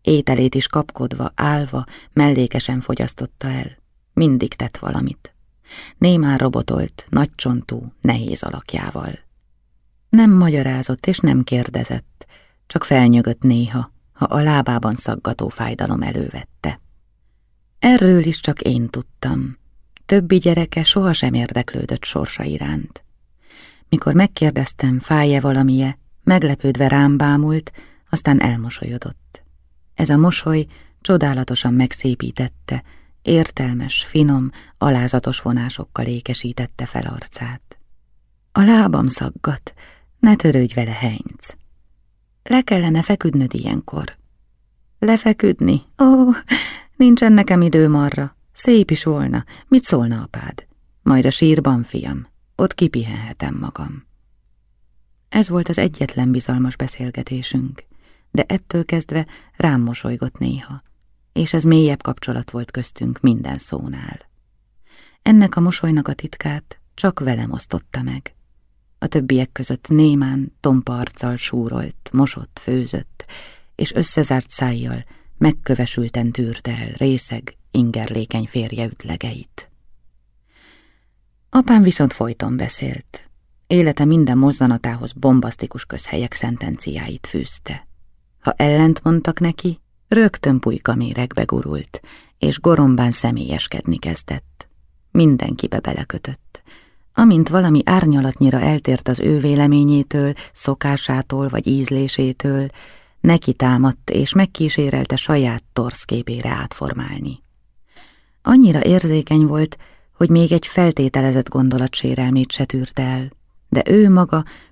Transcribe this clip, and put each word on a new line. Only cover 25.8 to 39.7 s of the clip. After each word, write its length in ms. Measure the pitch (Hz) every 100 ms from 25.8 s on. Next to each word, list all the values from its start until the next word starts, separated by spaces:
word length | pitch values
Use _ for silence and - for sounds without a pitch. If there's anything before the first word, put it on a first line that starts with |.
| 135 131 _ -
Meglepődve 640 | - 185 156 139 139 127 139
rám 280 | 139 143 143
bámult, 560 | 143 143 151 156 - - - _ _
aztán 300 | 156 - 139
elmosolyodott. 1040 | - 117 113 - 120 120 - - _ - _ _ _ _ _
Ez 160 | - 151
a 60 | 143
mosoly 500 | 170 170 160 156 151 - - _
csodálatosan 720 | - 180 143 131 127 127 123
megszépítette, 1080 | 123 127 - 131 123 123 - 123 - - 127 - - - _
értelmes, 800 | - 165 160 - 131 123 127 -
finom, 460 | - 156 147 139 131 - - -
alázatos 600 | 143 127 123 127 131 123
vonásokkal 640 | 120 123 123 - - - 120
ékesítette 800 | 120 - 123 123 120 120 - 127
fel 200 | - -
arcát. 720 | - - - 120 127 - - - - _ _ _ _ _
"A 80 | -
lábam 460 | 202 226 202 151 127
szaggat, 680 | - 131 - - 135 -